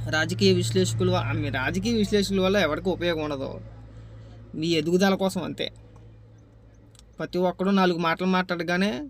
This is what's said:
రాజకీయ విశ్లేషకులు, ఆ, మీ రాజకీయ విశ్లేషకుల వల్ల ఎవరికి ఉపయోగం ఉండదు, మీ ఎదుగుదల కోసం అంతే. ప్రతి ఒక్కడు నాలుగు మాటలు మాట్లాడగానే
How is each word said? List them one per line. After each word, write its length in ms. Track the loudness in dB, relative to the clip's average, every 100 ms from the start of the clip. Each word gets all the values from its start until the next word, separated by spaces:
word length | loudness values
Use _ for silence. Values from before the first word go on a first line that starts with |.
| -4
రాజకీయ 440 | -2 -2 2 4
విశ్లేషకులు, 580 | 4 2 2 2 2 2
ఆ, 200 | 2 0
మీ 180 | -2 -2
రాజకీయ 440 | -2 -2 -2 0
విశ్లేషకుల 480 | 0 2 2 2 2
వల్ల 160 | 2 4
ఎవరికి 320 | 2 0 -2
ఉపయోగం 340 | 0 0 -2
ఉండదు, 260 | -2 -4 -6 -10 -14 -18 -20 -20 -18 -20 -20 -20 -14 -4
మీ 120 | 0
ఎదుగుదల 480 | 2 2 4 4 4
కోసం 260 | 0 -2
అంతే. 240 | -6 -6 -8 -10 -20 -20 -20 -20 -20 -20 -20 -20 -20 -20 -20 -20 -18 -10
ప్రతి 180 | -4 0
ఒక్కడు 320 | 0 0 2
నాలుగు 280 | 4 4 2
మాటలు 300 | 0 0 2
మాట్లాడగానే 640 | 2 0 -4 -2 0 0 -2